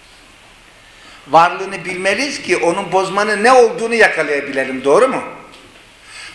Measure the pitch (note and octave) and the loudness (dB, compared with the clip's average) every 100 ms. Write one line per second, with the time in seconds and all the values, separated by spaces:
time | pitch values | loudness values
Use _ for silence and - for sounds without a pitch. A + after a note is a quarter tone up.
0 | - - - - - - - - - - | -20 -20 -20 -20 -20 -20 -20 -20 -20 -20
1 | - - - D3 F3 F#3 F#3+ F#3+ F3 F3+ | -20 -20 2 4 4 0 -8 -10 -10 -4
2 | F#3+ G#3+ C#4+ - - F3 F3+ G3 F3+ F#3 | -2 -2 -4 -6 -4 -2 0 -2 -2 -2
3 | F#3+ G3 G#3 G#3 A3+ C4 A3+ G3 A3+ A#3 | 0 -2 -2 0 4 6 4 2 -4 2
4 | F#3+ - D3+ C#3+ C#3 C3+ C3 C3 C3+ D#3+ | 2 2 -4 -4 -4 -6 -6 -4 2 4
5 | C4 E3+ - - - - - - - _ | 4 0 -10 -16 -20 -20 -20 -20 -20 _
6 | - - - | -20 -20 -18